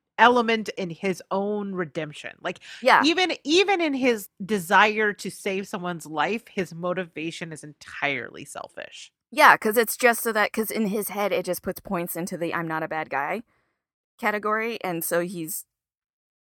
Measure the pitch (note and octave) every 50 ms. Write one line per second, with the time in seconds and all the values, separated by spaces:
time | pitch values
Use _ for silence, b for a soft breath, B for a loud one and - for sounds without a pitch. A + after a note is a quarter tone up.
0 | _ _ _ - A3 B3 B3 B3 A3+ A3 A3+ A3 G3+ - - - F#3+ E3+ E3 -
1 | - F#3+ F3 - - - F#3+ G3 G3 G#3 G#3 G#3 G3+ G3 F#3+ F3+ F3+ C#3+ - E3
2 | D#3 D3+ D3 - - A#2 - _ - F3 F3+ - B B B B A#3 B3+ G#3+ D#3+
3 | - D#4 E4+ F4 F#4 E4 C#4+ - _ C#4 D#4 F#4 G4+ F#4+ G4 E4+ E4+ D4+ C4+ B3+
4 | C4 B3+ A#3 G#3 G3 - _ _ G3 E3 A3 G3 E3 E3 G3+ F#3+ G#3 A3 G#3+ G#3+
5 | G#3+ G#3 G3 - - F#3+ - - - G#3 F#3+ F#3+ G3 - - F#3+ F3+ F3+ F3 D#3+
6 | - D3+ D#3 D3+ D3 F3 G#3+ A3+ - - - G3+ F3+ - E3+ E3 F3 F3+ F3+ F#3
7 | F3+ E3 _ D3+ D#3 E3 - - F3 E3 D#3 C#3 - D3+ C#3+ _ - - - -
8 | - C#3+ C#3 B2 A2+ - - D#2+ C3+ - - - - - _ - - - - -
9 | - - _ _ _ _ A#3 C#4+ D4+ A3+ D3 - - A3 G#3 A#3+ A3+ - - -
10 | - A#3+ A3+ - - A#3 G#3+ G#3+ G#3 - - A3+ A3 - - G#3+ A3+ F#3 G3+ A3
11 | G3 - G#3+ G#3 G#3 G3 F3+ F3 F3 F3+ F3 - - G3 F3 - - - G3+ F3
12 | F3 - - E3+ E3+ G3+ F#3+ D#3 E3+ E3 - E3+ E3 D#3+ D#3+ D#3+ D#3+ D3+ D#3+ D#3
13 | D#3 - C#3+ C3+ C#3+ D#3+ F3+ A3+ - _ _ _ _ _ _ _ _ _ _ _
14 | _ _ _ _ A#3+ G#3 G#3 G#3 G#3 G#3+ G#3+ A3 A3 A#3 A3+ - - F#3 F3 E3
15 | E3 - E3 E3+ F3 F3 G3+ F3 D#3+ D#3+ - - - _ _ _ _ _ _ _
16 | _ _ _ _ _ _ _ _ _